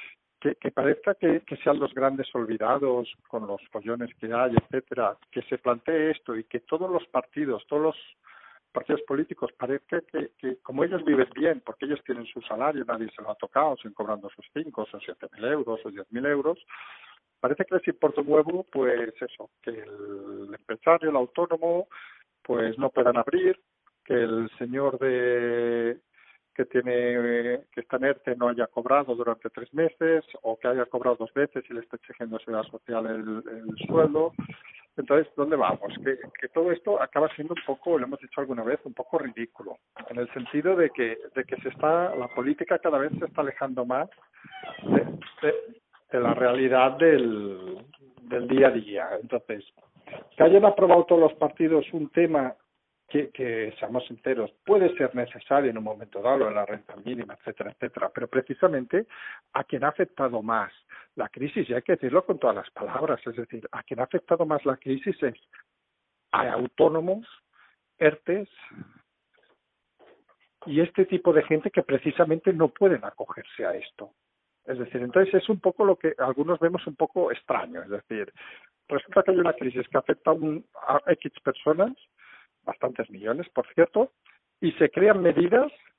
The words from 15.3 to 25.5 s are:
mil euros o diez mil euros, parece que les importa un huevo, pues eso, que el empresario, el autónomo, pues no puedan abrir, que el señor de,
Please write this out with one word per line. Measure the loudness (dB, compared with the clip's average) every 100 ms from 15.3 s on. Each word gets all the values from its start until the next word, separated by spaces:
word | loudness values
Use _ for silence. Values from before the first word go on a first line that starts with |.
mil | -8
euros | -4 -2 -4 -6
o | -10
diez | -14 -10
mil | -4
euros, | -2 0 -2 -4 -10 -20 -20 -20 -20 _ _ _
parece | -2 -2 -2
que |
les | -2 -2
importa | 0 0 0
un | 2
huevo, | 2 2 -2 -4
pues | 0 0 0 -4 -8
eso, | -12 -12 -20 _
que | -12
el | -12 -14 -14 -12 -12 -12 -14 -14 -14
empresario, | -12 -2 2 4 2
el | 0
autónomo, | -2 -2 -2 -2 0 -2 -4 -12 -20 -20 _ _
pues | -4 -2 -2 -2
no | -2
puedan | 2 2 2
abrir, | 0 2 2 0 _ _ _ _
que | -2
el | 0 0 -2 -4 -8
señor | -6 -2 -2 0
de, | 0 2 2 0 0